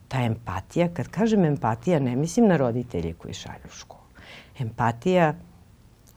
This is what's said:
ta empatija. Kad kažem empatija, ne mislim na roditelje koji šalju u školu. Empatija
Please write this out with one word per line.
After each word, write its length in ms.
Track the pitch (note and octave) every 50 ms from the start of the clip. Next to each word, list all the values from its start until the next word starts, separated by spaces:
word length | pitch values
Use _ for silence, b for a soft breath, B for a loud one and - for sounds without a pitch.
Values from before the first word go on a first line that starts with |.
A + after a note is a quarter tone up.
| - -
ta 140 | - B2+ A#2+
empatija. 640 | A2+ G#2+ A2+ - - F2+ F#2+ - - - - F3 E3+ F3
Kad 140 | - B2 -
kažem 360 | - E3 A3+ A3+ A3 G3+ F3+
empatija, 540 | D3+ C#3+ C3+ - A2+ A2+ A#2 - F3+ F3+ D3
ne 180 | C#3 A#2+ B2
mislim 300 | B2+ D3+ E3 - A#3+ A#3+
na 100 | G#3 F3
roditelje 560 | C#3+ C3+ A#2+ A2+ B2 A#2+ - - F2 E2 E2 E2
koji 200 | - - - -
šalju 320 | - - - E2+ - -
u 100 | - -
školu. 260 | - - - - - - _ B B B B B B B B B -
Empatija 760 | C3 G#2+ - - A#2+ A#2 A#2 A#2 - F#3 F#3 F3+ E3+ D3+ D#3+ - - - - - - - - _ - - _ _ _ - -